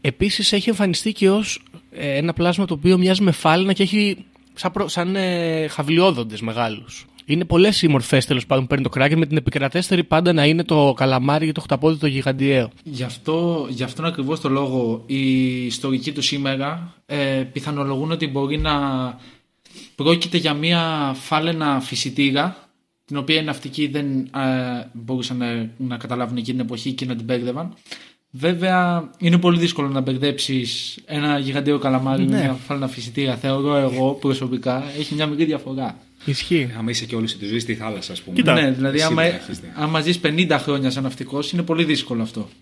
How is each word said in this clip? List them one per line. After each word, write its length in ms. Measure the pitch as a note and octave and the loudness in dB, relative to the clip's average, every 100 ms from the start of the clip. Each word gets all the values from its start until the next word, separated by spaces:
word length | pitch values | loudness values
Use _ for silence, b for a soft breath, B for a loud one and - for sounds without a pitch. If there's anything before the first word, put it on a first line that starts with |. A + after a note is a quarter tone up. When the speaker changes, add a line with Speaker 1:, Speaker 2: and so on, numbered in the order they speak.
Speaker 1:
Επίσης 520 | C#3 - G3+ - G3 | -4 0 -2 0 0
έχει 160 | G3+ F#3+ | 0 0
εμφανιστεί 440 | G3+ G3+ E3 A3 | 0 0 0 -2
και 180 | G#3 F#3+ | 2 4
ως, 320 | G3+ G3+ - - - _ | 4 0 -6 -12 -20 _
ε, 260 | - C#3+ C#3 | -8 -4 -2
ένα 160 | D#3+ | -2
πλάσμα 320 | D#3+ E3+ F3 F#3+ | 0 0 2 0
το 80 | |
οποίο 240 | D#3+ E3 F#3 | 2 4 6
μοιάζει 240 | F#3 F#3 | 6 4
με 80 | G3 | 4
φάλαινα 420 | D3+ D#3+ E3 F#3+ | 4 4 4 4
και 100 | F#3+ | 2
έχει 340 | F3 G#3 G#3 F#3+ - _ _ | 2 2 2 0 -10 _ _
σαν 180 | - F#3 | -6 -6
προ-, 160 | F#3 G3 | -2 -4
σαν, 280 | F3 F3 G3 | -2 -2 0
ε, 500 | F#3 F3 E3 D#3+ D#3 | 0 0 -2 -2 -2
χαβλιόδοντες 720 | - C#3+ E3 F#3+ C#3 A2+ G#2+ | -4 2 4 6 4 -4 -6
μεγάλους. 680 | A2+ A2+ A#2 G#2+ A#2 - - - | -6 -2 -2 -4 -12 -20 -20 -20
Είναι 200 | - D3+ | -2 -2
πολλές 380 | F3 E3+ G3 G3 | 2 6 6 6
οι 60 | E3+ | 4
μορφές, 380 | C#3 B2 C#3 - | 2 4 2 2
τέλος 200 | C3 - | -2 0
πάντων, 180 | C3+ | 0
που 40 | C3 | 2
παίρνει 100 | C#3 | 0
το 60 | B2+ | 0
Kraken, 220 | - C#3 D#3+ | 2 4 4
με 100 | D#3 | 2
την 100 | D#3 | 2
επικρατέστερη 680 | C3 D3 C3+ F3 F3+ F3+ | 0 -2 -2 -2 2 2
πάντα 280 | F3 D#3+ F3 | 4 4 4
να 140 | E3 D3 | 4 4
είναι 180 | E3 | 4
το 280 | E3+ D#3 C#3+ B2 | 4 4 4 4
καλαμάρι 500 | C3+ C3 C3 D3+ D#3 | 2 2 2 2 0
και 60 | |
το 80 | D#3 | -4
χταπόδι 380 | - C3+ D#3 D#3+ | -2 2 2 2
το 80 | D3+ | 0
γιγαντιαίο. 640 | C3+ C3+ C3+ C#3 C3 A2+ - | 0 -2 0 2 2 2 -6
Speaker 2:
Γι' 180 | - C3+ | -12 -8
αυτό, 640 | B2 - - D#3+ E3+ E3 B2+ | -8 -8 -2 0 2 0 -4
γι' 120 | B2 | -4
αυτόν 220 | B2 - | -6 -4
ακριβώς 360 | E3 E3+ C3+ D#3+ | -4 -2 -2 -2
το 80 | C#3+ | 0
λόγο 540 | C3+ C#3 C3 A#2+ A2+ - | 0 0 0 0 -2 -4
οι 580 | C3+ C3+ C3 C3 B2+ B2 | -2 2 4 2 0 -4
ιστορικοί 460 | A2+ C#3 C3 B2+ | -4 -2 -2 -2
του 100 | C#3+ | -4
σήμερα, 720 | C3 C#3+ C#3 C3+ C#3 E3 E3+ - _ | -2 -2 -2 -2 -4 -6 -10 -16 _
ε, 360 | D3 C#3 C3+ C3 | -4 0 0 -2
πιθανολογούν 580 | C3 C#3 C#3+ C#3 C3+ D#3 | -6 -6 -4 -2 -2 -2
ότι 160 | E3 D#3 | -4 -2
μπορεί 320 | C#3 C#3 D3+ | -2 -2 -2
να 140 | D#3 D3 C#3 C3 B2+ A#2+ B B _ _ _ B B | 0 0 0 -2 -4 -8 B B _ _ _ B B
πρόκειται 420 | - C#3 E3+ F3 F3 | -2 2 2 2 0
για 180 | D#3 | 0
μία 580 | D3 D#3+ E3+ E3 D#3 C#3+ | 0 2 2 2 0 -2
φάλαινα 680 | C3+ - D#3 D#3+ E3 D3+ C3+ | -4 -2 0 0 0 0 0
φυσιτήρα, 880 | C3 A#2+ C#3+ C3+ C#3 C3+ E3+ F#3 - _ _ _ | -2 -6 -4 0 2 2 0 -4 -18 _ _ _
την 120 | _ C#3+ | _ -6
οποία 240 | C3+ D#3 | 0 0
οι 40 | |
ναυτικοί 420 | D3+ C#3+ C#3+ C3 D3 | 0 -6 -8 -4 -2
δεν, 320 | C#3+ C#3+ C3+ | -2 -2 -2
ε, 100 | C3 C#3 C3 C3 B2+ B2 - | -4 -2 0 0 -2 -6 -8
μπορούσαν 440 | A#2 A#2 C3 A#2+ B2 | -14 -6 -6 -4 -4
να, 340 | A#2+ A#2 A2+ A2+ | -4 -4 -6 -6
να 200 | C3 A#2+ | -6 -6
καταλάβουν 400 | A#2 B2 A#2 B2 | -6 -4 -2 -4
εκείνη 200 | A#2 B2+ | -4 -4
την 100 | A#2 | -4
εποχή 260 | A#2+ C#3 | -4 -6
και 120 | B2+ | -6
να 120 | B2+ A#2 | -6 -6
την 80 | |
μπέρδευαν. 500 | A2+ B2+ B2 B2+ E3+ - B B B B _ | -4 -2 -2 -6 -8 -12 B B B B _
Βέβαια, 800 | C3 D#3 F3 F#3 F#3 F3+ F3 D#3 - | -4 -2 0 2 2 2 0 -4 -2
είναι 200 | E3+ F3 | 4 4
πολύ 200 | F3+ F3 | 6 4
δύσκολο 300 | E3+ - C#3 | 2 0 -2
να 120 | C3+ | 0
μπερδέψεις 960 | C3 B2+ C#3+ C#3 - C3+ A#2 - - - - | 0 0 0 -2 -2 -2 -2 -6 -8 -14 -8
ένα 320 | D3+ D3 C#3+ | -4 0 0
γιγαντιαίο 400 | C3+ C3+ C#3 C#3+ | 0 -2 0 0
καλαμάρι 440 | C3+ C3 C3 C3+ | 2 0 2 2
με 40 | C3 | 2
Speaker 1:
Ναι. 100 | C3+ | 2
Speaker 2:
μια 100 | C3+ | 0
φάλαινα 340 | C3 - C#3 C3+ | -2 -6 -4 -4
φυσιτήρα, 480 | B2+ A#2+ A#2 C#3 A#2 | -6 -8 -2 -2 -2
θεωρώ 400 | C3+ C3+ C#3 C#3+ | 0 0 2 2
εγώ 360 | C3+ B2+ C3 C#3 | 2 2 0 2
προσωπικά. 600 | C#3 C3 C3 B2 B2+ B2+ C#3+ D3 | 0 0 -2 -2 -2 -2 -4 -6
Έχει 160 | D3+ | -6
μια 120 | D3+ D3+ | -2 -2
μικρή 180 | D3 | 0
διαφορά. 540 | D#3+ D3 - C3 A#2+ - _ _ | 0 0 -4 -6 -6 -8 _ _
Speaker 1:
Ισχύει. 460 | - C3+ - E3+ B2+ A2+ | -4 -4 0 0 0 -4
Speaker 3:
Άμα 120 | A2+ | -4
είσαι 140 | A#2+ A#2 | -4 -4
και 80 | |
όλη 120 | A#2+ A2+ | -4 -4
σου 100 | G#2 | -4
τη 80 | G2+ | -4
ζωή 120 | A#2 | -4
στη 160 | A#2 | -2
θάλασσα, 380 | A2+ A2 G2+ - | -6 -6 -8 -10
ας 100 | F2+ | -12
πούμε. 140 | - F#2 | -6 0
Speaker 4:
Κοίτα. 180 | D#3+ | 4
Speaker 2:
Ναι, 160 | C#3 C#3+ | 4 4
δηλαδή, 260 | C3 C3+ C#3+ | 0 0 2
Speaker 3:
Εσύ 100 | D#3+ | 2
Speaker 2:
άμα, 160 | D#3+ | 4
Speaker 3:
έχεις 360 | E3 F3 - - | 2 0 -8 -12
δει. 120 | - | -12
Speaker 2:
άμα 260 | - D3+ D#3+ | -6 -2 0
ζεις 180 | D3+ F3 | 0 0
πενήντα 400 | D#3 D#3 F3+ D3 | 0 0 2 2
χρόνια 320 | C#3 C#3 C3 | 0 0 0
σαν 120 | C3 | -2
ναυτικός, 500 | C3 C3 C3+ C#3 D3 | -4 -6 -8 -6 -4
είναι 100 | F3 | -4
πολύ 220 | E3+ E3 | -2 0
δύσκολο 380 | E3 D3 - A#2 | 2 0 -2 -4
αυτό. 260 | A2 - G2+ - | -4 -6 -12 -14